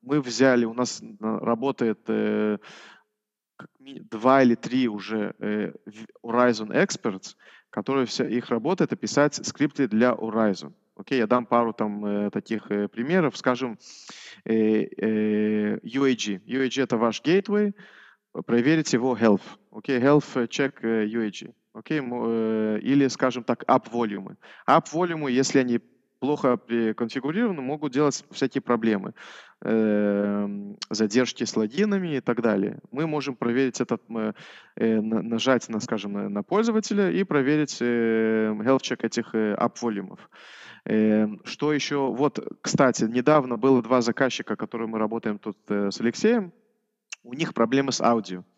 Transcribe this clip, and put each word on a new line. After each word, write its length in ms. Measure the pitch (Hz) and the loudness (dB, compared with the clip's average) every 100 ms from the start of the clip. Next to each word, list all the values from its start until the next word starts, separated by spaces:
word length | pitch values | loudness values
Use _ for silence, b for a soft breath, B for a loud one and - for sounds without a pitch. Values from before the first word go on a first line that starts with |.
мы 220 | 123 147 | 0 -2
взяли, 420 | 127 113 135 123 | -2 4 6 6
у 80 | 117 | 2
нас 300 | 117 123 - | -2 -4 -4
на-, 380 | 113 104 110 110 | -14 -8 -6 -4
работает, 580 | 123 117 135 127 117 104 - | -2 -2 -2 0 -2 -2 -4
э, 480 | 110 107 107 107 104 B B B B _ _ _ _ _ _ | -2 0 0 0 -2 B B B B _ _ _ _ _ _
как 120 | - _ | -20 _
ми-, 220 | 135 135 | -20 -18
два 420 | - 113 117 135 | -12 0 4 6
или 120 | 127 | 6
три 340 | 117 120 127 123 | 4 0 0 0
уже, 460 | 104 98 110 104 - | -4 -6 -4 -4 -6
э, 320 | 104 104 101 - | -4 -4 -4 -8
в-, 420 | - 107 113 - 117 | -18 -18 -20 -18 -2
Horizon 440 | 117 123 110 107 | 2 4 2 -2
Experts, 640 | 135 196 - 120 95 - - b b b | 0 0 0 -6 -6 -12 -20 b b b
которые 380 | - 107 139 123 | -8 -2 0 0
вся 180 | - | -2
их 240 | 151 120 - | -2 -2 -2
работа — 360 | 117 120 185 | -2 0 0
это 120 | 160 113 | 0 -2
писать 380 | 110 - 147 - - | -2 2 2 0 -10
скрипты 420 | - 147 - 131 | -2 -2 0 0
для 240 | 107 123 | 4 2
Horizon. 600 | 120 113 110 110 90 73 - _ - | 2 -2 0 2 0 -8 -18 _ -20
Окей, 220 | 101 131 | -4 0
я 80 | 110 | 2
дам 180 | 123 | 2
пару 300 | 117 120 117 | 2 2 2
там, 320 | 107 110 104 104 | -2 -4 -4 -4
э, 240 | 101 104 | -2 -2
таких, 400 | 117 - 110 - | -4 -4 -8 -4
э, 180 | 104 104 | -4 -4
примеров. 480 | - 123 185 151 - | -4 0 2 2 0
Скажем, 420 | - 123 127 107 B B B B B B - | -2 -2 -4 -8 B B B B B B -2
э, 380 | 110 107 110 | 2 4 2
э, 960 | - - 110 110 107 107 107 107 104 104 | 0 -4 -2 0 0 0 0 0 -2 -4
U 220 | - 127 139 | -4 0 0
A 80 | |
G. 260 | 120 107 98 107 | 0 -2 -6 -6
U 160 | 127 | -2
A 60 | 131 | -2
G — 140 | 127 | -2
это 140 | 127 117 | 0 2
ваш 240 | 117 107 | 0 0
gateway. 540 | 147 185 196 208 208 202 B B B B _ - - | 2 2 2 0 0 -2 B B B B _ -14 0
Проверить 460 | 117 120 160 151 | 2 4 2 2
его 240 | 123 127 117 | 0 0 4
health. 260 | 113 98 - - _ | 4 4 0 -20 _
Окей, 300 | 107 - 131 | -16 -4 2
health, 260 | 131 147 - | 4 4 2
э, 120 | 131 117 | -4 -4
check, 260 | - 135 - | -2 -4 -2
э, 240 | 113 113 107 | -2 0 0
U 160 | 113 | -2
A 80 | 110 | -4
G. 220 | 95 - - _ | -6 -16 -20 _
Окей, 280 | 110 - 156 | -20 -6 -6
мо-, 260 | 127 120 113 | -4 -4 -2
э, 540 | 113 110 110 107 107 | 0 0 0 0 -2
или, 240 | 131 139 135 | 2 4 4
скажем 380 | - 131 123 | 2 -2 -2
так, 180 | 117 120 - | -4 -4 2
app 200 | 127 - | 2 2
волюмы. 440 | 120 113 101 95 - B B - | -2 -2 -4 -10 -16 B B 4
App 180 | 147 - | 4 4
волюмы, 380 | 160 180 165 143 | -2 -2 -2 0
если 300 | 123 135 139 | 2 4 2
они 200 | 127 117 _ _ _ _ | 2 0 _ _ _ _
плохо 380 | 131 147 135 120 | -2 0 2 0
при-, 380 | _ 117 113 | _ 0 0
конфигурированы, 680 | 107 117 135 131 175 240 175 | -2 -4 -4 -4 -2 -2 -2
могут 320 | 127 151 151 | -6 -4 -4
делать 320 | 127 147 - - | 2 0 0 -10
всякие 300 | - 135 135 | -4 -2 -2
проблемы. 520 | - 120 113 101 98 - B B B B | 0 0 2 0 -2 -12 B B B B
Эм, 1120 | - 110 110 104 104 101 101 101 101 101 101 104 - | -2 2 2 2 2 2 0 -2 -4 -6 -12 -14 -8
задержки 540 | 101 107 110 123 - | -2 0 2 0 -2
с 120 | 117 - | -4 -2
логинами 600 | 107 117 208 196 180 143 | -2 0 0 0 -2 -4
и 40 | |
так 200 | - 117 | -2 0
далее. 380 | 117 104 - - - | 2 2 0 -4 -10
Мы 160 | 123 160 | -4 -2
можем 300 | 151 139 123 | -2 -4 -4
проверить 440 | 117 120 135 - | -2 2 0 0
этот, 220 | 120 117 _ | -2 -4 _
м, 260 | 113 110 110 B B B - | -4 -4 -6 B B B -2
э, 240 | 113 113 | 0 2
на-, 220 | 110 110 | 0 -2
нажать 460 | 113 113 127 127 - | -2 -2 2 0 0
на, 120 | 110 | -6
скажем, 320 | 120 110 104 | -4 -6 -4
на, 160 | 101 98 | -6 -4
на 140 | 101 | -6
пользователя 680 | - 190 226 220 208 202 190 | -2 0 2 0 0 0 0
и 120 | 175 | 0
проверить, 540 | 190 143 131 151 147 - | 0 0 2 2 0 -2
э, 720 | 120 120 113 110 113 110 110 107 | 0 2 2 2 2 2 0 -2
health 220 | 110 135 | 2 2
check 240 | - 123 113 | 2 -4 -2
этих, 280 | - 117 | -2 -2
э, 200 | 110 107 | 0 0
app 220 | 101 113 - | 2 0 0
волюмов. 480 | 120 101 95 - - B B B B B - | -4 -4 -8 -14 -20 B B B B B -2
Эм, 540 | 110 107 107 107 101 | 2 4 4 2 -4
что 280 | - - 147 | -14 -4 0
еще? 380 | 151 - 143 135 | 0 0 -2 -2
Вот, 300 | 117 143 - - - | 0 0 -2 -10 -12
кстати, 420 | - - 135 117 | -6 4 4 4
недавно 520 | 113 120 123 151 131 117 | 0 2 4 4 2 0
было 240 | 127 131 | 4 4
два 200 | 113 127 | 4 2
заказчика, 560 | 117 113 135 - - 107 | 2 0 0 -2 -6 -6
которые 320 | 110 113 113 | -6 -6 -6
мы 100 | 110 | -2
работаем 400 | 107 113 110 104 | -2 -2 -4 -6
тут, 180 | - 101 - | -8 -12 -4
э, 220 | 104 101 | -2 -2
с 80 | - | -2
Алексеем. 520 | 113 - 214 240 185 - _ _ _ _ _ - | -2 2 2 2 -2 -12 _ _ _ _ _ -20
У 100 | 120 | -14
них 200 | 127 160 | -6 -6
проблемы 380 | - 113 135 135 | 0 2 2 0
с 80 | 120 | 0
аудио. 440 | 113 117 98 92 90 | 2 2 -2 -10 -12